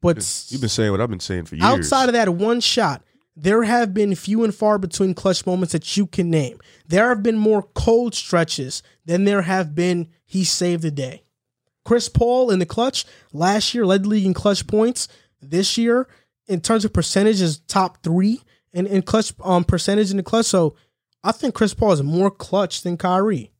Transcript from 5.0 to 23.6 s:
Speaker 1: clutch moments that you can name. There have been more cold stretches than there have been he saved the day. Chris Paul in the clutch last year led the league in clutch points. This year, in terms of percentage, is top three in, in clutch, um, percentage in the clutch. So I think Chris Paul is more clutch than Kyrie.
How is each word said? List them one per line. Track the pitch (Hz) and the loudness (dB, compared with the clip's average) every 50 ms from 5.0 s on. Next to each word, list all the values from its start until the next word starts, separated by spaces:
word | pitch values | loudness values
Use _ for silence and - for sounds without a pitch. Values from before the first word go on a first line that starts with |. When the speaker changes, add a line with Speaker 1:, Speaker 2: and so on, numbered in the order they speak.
| 202 190 185 | 0 0 0
Speaker 1:
clutch | - - 196 185 - - | 0 0 0 0 0 -2
moments | - 180 180 185 165 | -2 -2 -2 -2 -2
that | - 165 - - - - | -2 -4 -4 -2 -2 -2
you | 202 | -2
can | 180 - - 180 170 | -2 0 -2 -2 0
name. | 165 160 143 127 117 - - _ _ _ _ | 0 0 0 -2 -6 -14 -20 _ _ _ _
There | _ 156 185 220 247 | _ 0 2 2 2
have | 247 214 196 | 2 0 0
been | 233 220 220 | 0 0 2
more | 214 214 214 208 196 | 2 2 2 2 0
cold | _ _ - - - 226 226 247 240 202 | _ _ -2 2 2 4 4 2 0 -4
stretches | - - - - 170 165 160 - - 139 127 - - - _ _ _ _ | -6 -8 -2 0 0 0 0 -4 -8 -8 -8 -10 -12 -14 _ _ _ _
than | 160 170 180 196 | -2 0 0 2
there | 202 202 202 185 | 2 2 0 0
have | 165 190 185 185 156 147 | 0 -2 -2 -2 -4 -2
been | 151 175 180 180 180 170 165 _ _ _ | -2 0 0 0 -2 -4 -8 _ _ _
he | _ - 190 185 | _ -4 -2 -2
saved | 170 - - 180 180 175 170 160 | -2 -2 -2 0 -2 -2 -2 -2
the | 160 | -4
day. | 147 143 135 127 - - _ _ _ _ _ _ _ _ _ _ _ _ _ | -4 -4 -8 -8 -10 -16 _ _ _ _ _ _ _ _ _ _ _ _ _
Chris | - 226 240 233 - | 0 0 0 0 0
Paul | - - 233 233 247 254 262 240 | 0 2 2 4 4 2 2 2
in | 202 185 | 2 0
the | 180 | 0
clutch | 165 - - 233 262 - - - - - _ _ _ _ | -2 -2 -2 -2 -2 -2 -4 -10 -10 -16 _ _ _ _
last | 143 165 185 202 214 208 - - | -2 0 2 2 2 0 -2 -2
year | 240 226 | 0 0
led | 185 190 196 190 | 2 2 2 2
the | 208 | 2
league | 214 214 190 | 0 2 2
in | 190 185 | 0 0
clutch | - - 202 202 190 - - | 2 2 0 0 0 -2 -2
points. | - 214 220 240 247 - - - _ _ _ _ _ _ | 0 2 2 2 0 -4 -8 -12 _ _ _ _ _ _
This | - 139 147 175 196 - - - | -14 -4 -2 -2 0 0 0 0
year, | 233 233 233 247 254 _ _ _ _ _ _ _ _ _ | 0 2 2 0 0 _ _ _ _ _ _ _ _ _
in | 202 170 | -6 -4
terms | 160 - 226 226 196 | -2 0 0 0 0
of | 220 - | 0 0
percentage, | - 156 - - 196 202 214 220 190 | 0 -2 0 2 2 4 4 4 4
is | 185 165 151 - | 2 0 -2 -4
top | _ _ - 196 190 180 - _ _ | _ _ 0 0 0 0 -4 _ _
three | 165 165 180 190 208 226 269 _ _ _ _ _ _ _ | -2 0 2 2 2 0 -2 _ _ _ _ _ _ _
in, | 175 180 202 | -4 -4 0
in | 196 190 185 | 0 -2 0
clutch, | - - 220 208 - - - - | 2 0 0 0 0 -6 -10 -2
um, | 185 185 175 175 | 0 2 2 2
percentage | - - 175 - - 202 208 214 190 | 2 0 0 0 0 2 2 2 0
in | 196 196 | 0 -4
the | 185 | -4
clutch. | - - 226 226 - | 0 0 0 0 2
So | - 190 170 151 - _ _ _ _ _ _ _ _ _ _ | 2 2 2 2 -2 _ _ _ _ _ _ _ _ _ _
I | 190 | -4
think | 220 - - 269 - | -4 -2 -2 -4 0
Chris | - 226 202 - | 0 0 0 0
Paul | - - 214 185 | 0 2 2 2
is | 151 135 | 2 2
more | 139 156 170 190 196 | 0 0 2 2 0
clutch | 196 _ - - - 196 202 180 - - - | 0 _ -10 -4 0 0 0 0 -4 -6 -6
than | 180 175 165 | -6 -6 -2
Kyrie. | - 185 180 185 196 220 208 139 107 104 _ _ | -2 0 2 2 2 0 0 -2 -4 -10 _ _